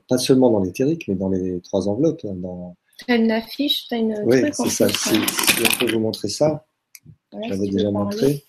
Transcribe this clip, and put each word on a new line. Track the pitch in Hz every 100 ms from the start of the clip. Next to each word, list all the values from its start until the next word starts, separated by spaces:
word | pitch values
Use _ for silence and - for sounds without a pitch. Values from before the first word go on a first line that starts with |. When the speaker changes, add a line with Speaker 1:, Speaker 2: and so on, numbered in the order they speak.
| -
Speaker 1:
pas | 127
seulement | - 131 127
dans | 107
l'éthérique, | 92 90 135 165 -
mais | 95
dans | 95
les | 95 92 90
trois | - 98 98
enveloppes, | 104 160 139 107
hein, | 92
dans | 90 90 90 90 _ - -
Speaker 2:
T'as | 240
une | 226
affiche, | 226 226 - 294 - -
t'as | 233
une | 220 214 120
Speaker 1:
Oui, | 127
Speaker 2:
truc | 294 285
en | 233
Speaker 1:
c'est |
ça. | - 101
Speaker 2:
fait, | 98
Speaker 1:
Si, | 107 107
si | 101 - - -
on | 113 - 120
peut |
vous | 113
montrer | 110 107 104
ça, | - 151 147 - _ _ - - - _
Speaker 2:
voilà, | 101 220
Speaker 1:
j'avais | 98 101
Speaker 2:
si |
tu | 95
Speaker 1:
déjà | 104
Speaker 2:
veux |
Speaker 1:
montré. | 101 101 104
Speaker 2:
parler. | 135 147